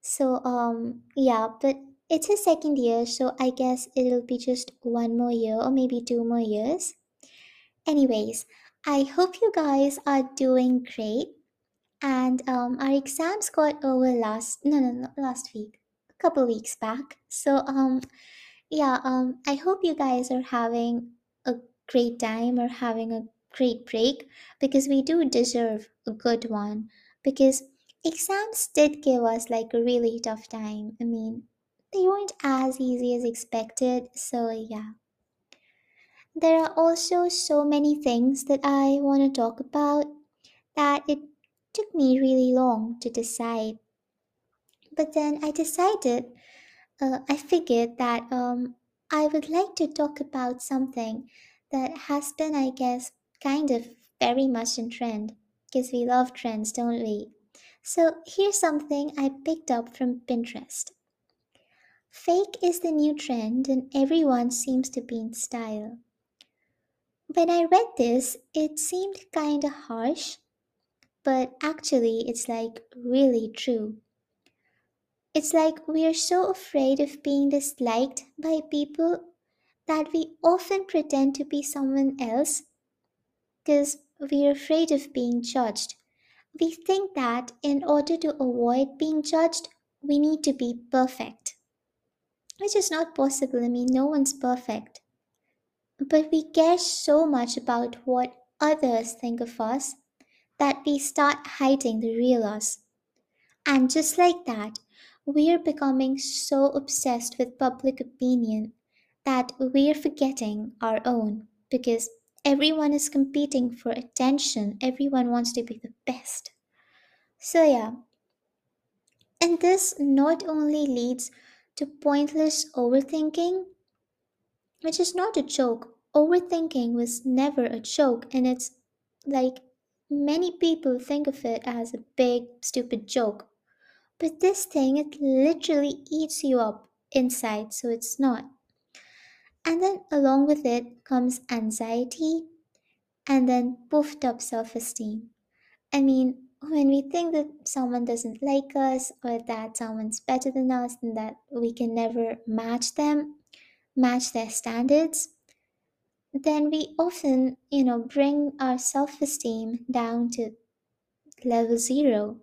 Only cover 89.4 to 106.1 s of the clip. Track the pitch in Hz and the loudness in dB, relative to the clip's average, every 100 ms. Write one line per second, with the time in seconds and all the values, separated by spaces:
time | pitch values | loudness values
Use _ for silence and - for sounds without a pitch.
89.4 | 330 330 - _ _ _ 285 285 302 311 | 2 0 -12 _ _ _ 0 2 4 2
90.4 | 302 269 240 240 - 262 254 - 226 - | 0 0 -2 -6 -2 0 0 -2 -12 -12
91.4 | - - _ _ _ _ _ _ _ _ | -16 -16 _ _ _ _ _ _ _ _
92.4 | _ - 403 415 392 320 330 330 277 269 | _ -8 -2 0 0 -2 -4 0 0 0
93.4 | 262 254 240 240 247 254 277 302 269 269 | -2 -2 -2 -2 0 2 2 2 0 0
94.4 | 254 247 247 220 220 - _ _ _ _ | -2 -2 -4 -10 -10 -20 _ _ _ _
95.4 | _ _ _ _ _ _ 277 311 311 320 | _ _ _ _ _ _ 2 2 4 0
96.4 | 311 - 320 349 - - - 294 320 277 | 0 4 4 4 0 -4 2 4 4 2
97.4 | 240 - - 240 240 247 - 247 247 - | 0 -4 -2 -2 -2 -6 -2 0 0 -6
98.4 | _ _ 302 302 277 226 233 - 240 233 | _ _ 2 2 2 0 -2 -8 -8 -6
99.4 | 233 - 220 262 277 - _ _ _ _ | -8 -6 -4 -4 -6 -12 _ _ _ _
100.4 | _ _ 285 277 - 285 277 - 285 277 | _ _ 0 0 -2 -2 -2 2 2 2
101.4 | - - 269 269 262 220 226 226 247 247 | -6 -2 2 2 2 -2 -2 2 4 4
102.4 | 214 214 214 - _ _ _ _ _ _ | 2 -4 -6 -8 _ _ _ _ _ _
103.4 | _ _ - 277 254 311 311 - 349 349 | _ _ 2 4 4 2 0 4 4 4
104.4 | 349 220 214 220 _ _ - _ - 285 | -4 -8 -8 -12 _ _ -20 _ -2 2
105.4 | 311 339 330 294 277 262 262 | 4 4 0 -2 0 2 0